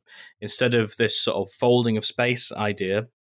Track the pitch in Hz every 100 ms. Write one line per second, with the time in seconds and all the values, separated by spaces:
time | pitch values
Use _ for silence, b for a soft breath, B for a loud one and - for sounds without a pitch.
0 | B B B _ 104 - 127 120 107 -
1 | 113 - - - 98 - 123 123 117 110
2 | - - 120 123 - - 104 101 95 101
3 | 110 _